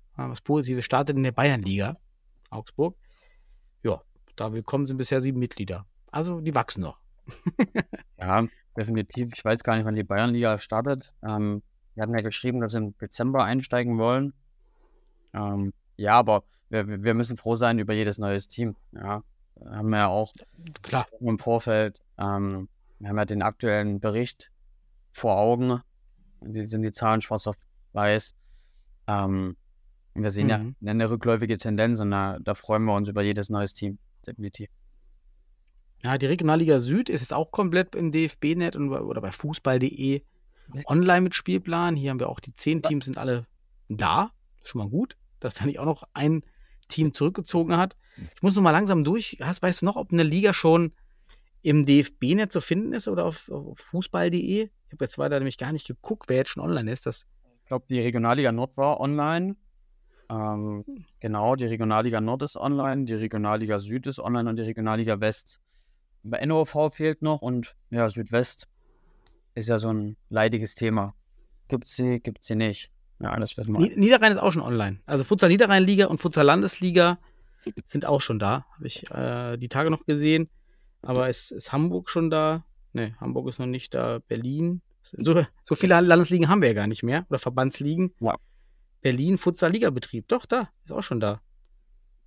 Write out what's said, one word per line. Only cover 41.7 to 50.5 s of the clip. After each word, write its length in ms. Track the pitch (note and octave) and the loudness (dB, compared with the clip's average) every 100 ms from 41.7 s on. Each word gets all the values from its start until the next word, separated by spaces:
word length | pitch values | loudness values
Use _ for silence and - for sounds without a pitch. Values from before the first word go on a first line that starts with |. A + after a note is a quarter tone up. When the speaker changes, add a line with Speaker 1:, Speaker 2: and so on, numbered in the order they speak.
| E3+ F3 D3+ | 0 0 0
Speaker 1:
Hier 160 | C#3 | -2
haben 80 | C3 | -2
wir 100 | - | -4
auch 100 | A#2+ | -6
die 140 | - | -12
zehn 280 | - D3 D#3+ | -4 0 0
Teams 240 | - D3 B2+ | 0 -2 -4
sind 120 | C3 | -6
alle 280 | C3 A#2+ A#2 _ _ _ - | -2 -2 -4 _ _ _ -10
da. 420 | G#2+ E2+ G#2 A3 - _ _ | -2 2 2 0 -6 _ _
Schon 160 | - A#2+ | -10 -6
mal 100 | G#2 | -4
gut, 280 | D3 B3+ - _ - | -2 -4 -8 _ -10
dass 160 | A#2 - | -10 -4
da 100 | C3+ | -4
nicht 140 | - | -2
auch 60 | D3 | -2
noch 180 | D3+ - | -4 -8
ein 300 | - D3+ D#3+ - _ - - - | -2 0 0 -4 _ -20 -20 -8
Team 240 | - D#3 | 0 0
zurückgezogen 640 | - D3 G3 - F3 E3 E3+ | 2 -2 -2 -2 -2 2 2
hat. 180 | F#3+ - _ - F3+ - | 0 -4 _ -18 -18 0
Ich 60 | |
muss 140 | G3 G3 | 2 6
noch 60 | |
mal 100 | F3 | 6
langsam 320 | D#3+ G3+ F3 | 6 4 4
durch. 340 | D3 A3 - - | 4 0 -4 -6
Hast, 200 | E3 F3+ | -6 -2
weißt 200 | F3+ E3+ | 0 0
du 40 | F3+ | 0
noch, 100 | G3 | -2
ob 160 | G3 | 0
eine 120 | E3+ | 2
Liga 300 | D#3 E3+ G3+ | 4 4 2